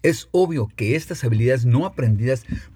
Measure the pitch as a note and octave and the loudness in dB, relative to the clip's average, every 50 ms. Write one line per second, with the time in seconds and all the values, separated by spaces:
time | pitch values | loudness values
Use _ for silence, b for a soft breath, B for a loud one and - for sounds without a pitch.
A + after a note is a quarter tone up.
0 | - D#3+ D3+ - - _ - F3+ F#3 E3 E3 C#3 A2 G2+ - - A2 G#2 C3+ D#3+ | 2 0 0 0 -8 _ 0 0 0 2 0 -4 -4 -4 -4 -4 -2 -2 -2 -2
1 | D#3 - F3 - - A#2+ A2 G#2+ A#2 B2 C3 B2 A#2 B2 A#2 C3+ F3 F#3+ - - | -4 -8 -8 -4 -2 -2 0 2 2 2 2 2 2 2 2 2 2 -2 -4 -2
2 | C3 A2+ G#2+ G2+ A2+ B2+ C3+ A#2+ - B B B B B B | 0 2 2 2 2 -2 -2 -2 -4 B B B B B B